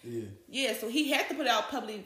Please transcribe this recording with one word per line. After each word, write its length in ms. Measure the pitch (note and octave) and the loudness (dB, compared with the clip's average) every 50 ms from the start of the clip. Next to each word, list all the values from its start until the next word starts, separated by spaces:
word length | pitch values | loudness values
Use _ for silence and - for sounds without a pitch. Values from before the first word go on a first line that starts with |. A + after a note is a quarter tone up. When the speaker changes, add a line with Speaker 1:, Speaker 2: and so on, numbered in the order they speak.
| - | -10
Speaker 1:
Yeah. 160 | A#2+ A#2 A#2 G#2+ G2+ G2+ - - - | -6 -6 -4 -6 -6 -10 -14 -14 -6
Speaker 2:
Yeah, 240 | - C4 C4+ A#3 A#3 | -2 0 0 0 0
so 140 | - A3 A3+ | -2 -2 -2
he 200 | A#3 D#4 D4+ C4+ | 0 2 2 4
had 160 | D4 C4+ - - | 4 2 2 2
to 60 | D#4 | 0
put 100 | C#4+ D4 | 0 2
it 60 | B3 | 4
out 180 | A3+ G#3+ G#3 - | 4 2 2 0
publicly 360 | C#4 B3+ G#3+ G#3+ G#3+ G#3 - | -4 -4 -4 -4 -8 -8 -10